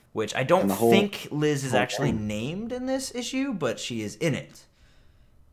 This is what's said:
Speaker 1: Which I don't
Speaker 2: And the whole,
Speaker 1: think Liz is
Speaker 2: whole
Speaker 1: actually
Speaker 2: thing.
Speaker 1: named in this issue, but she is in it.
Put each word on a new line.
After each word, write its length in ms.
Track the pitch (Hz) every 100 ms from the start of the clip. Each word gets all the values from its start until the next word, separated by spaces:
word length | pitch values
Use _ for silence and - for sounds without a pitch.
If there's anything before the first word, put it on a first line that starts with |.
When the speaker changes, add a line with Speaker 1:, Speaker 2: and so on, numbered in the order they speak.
| _
Speaker 1:
Which 200 | - 107
I 80 | 117
don't 200 | 131 180
Speaker 2:
And 80 | 196
the 40 |
whole, 160 | 95 117
Speaker 1:
think 380 | 117 202 - -
Liz 320 | 151 151 143
is 80 | 135
Speaker 2:
whole 80 | 123
Speaker 1:
actually 300 | 123 - 127
Speaker 2:
thing. 140 | 110 107
Speaker 1:
named 460 | 104 120 185 233
in 140 | 254 254
this 280 | 262 262
issue, 380 | 240 233 262 277
but 260 | 202 131 107
she 220 | - 117
is 160 | 104 -
in 180 | 160
it. 300 | 110 - - - _ - - - - - - -